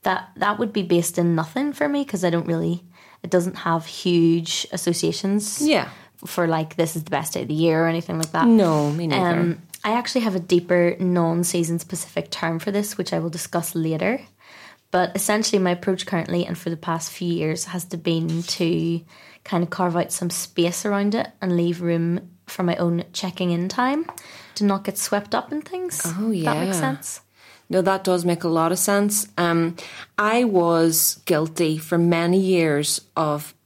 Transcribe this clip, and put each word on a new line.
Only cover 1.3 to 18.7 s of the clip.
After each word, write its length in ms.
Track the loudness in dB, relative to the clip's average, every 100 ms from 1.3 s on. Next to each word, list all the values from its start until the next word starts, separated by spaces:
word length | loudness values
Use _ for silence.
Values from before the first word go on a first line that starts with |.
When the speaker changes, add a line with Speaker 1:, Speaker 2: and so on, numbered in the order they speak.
| 2
Speaker 1:
nothing 380 | 0 -2 -4
for 140 | -2 0
me, 160 | 0 -2
'cause 180 | -2
I 60 | 0
don't 160 | 0 0
really, 360 | -2 -2 -4 -8 -20 -20 -16
it 60 | 0
doesn't 280 | 0 0 -4
have 280 | -2 -2 -2
huge 800 | -4 2 4 6 4 0 -6 -6
associations 880 | -4 -2 0 0 -2 0 0 -2 -2
Speaker 2:
Yeah. 280 | 2 2 0 -10 -20 _ -10
Speaker 1:
for, 220 | -2 0
like, 280 | 2 -2 -2
this 180 | -2 -2
is 80 |
the 80 | -4
best 220 | -4 -2
day 100 | -6
of 40 | -4
the 40 |
year 300 | 2 2 4
or 40 | 2
anything 300 | 0 -4 -6
like 140 | -4
that. 160 | 2 6
Speaker 2:
No, 420 | 6 6 4 2
me 160 | 0 0
neither. 320 | 0 2 2
Speaker 1:
Um, 160 | 0 -2 -8 -8
I 100 | -2
actually 280 | -2 0 -2
have 140 | 0 -2
a 40 |
deeper 560 | 2 2 4 4 4 2
non-season 800 | 0 2 2 2 0 0 0 -2
specific 500 | -4 -10 -6 -6 -6
term 300 | -6 -4 -4
for 100 | -2
this, 260 | -2 -4 -4
which 140 | -4
I 60 | -2
will 120 | -4
discuss 420 | -6 -4 -4 -4
later. 480 | -2 -2 0 0 -2 -6 _ -20 -20 -20 -20 _
But 240 | 0 0 -2
essentially 420 | -2 0 2 2
my 140 | 2
approach 340 | 0 -2 -4 -2
currently 400 | -4 -2 -2 -2
and 100 | -6
for 140 | -6
the 80 | -8
past 320 | -4 -6 -6
few 220 | -6 -4
years 320 | -2 -2 -4 -6
has 200 | -8 -8
to 120 | -6
been 460 | -2 -2 0 -4
to 580 | -4 -2 0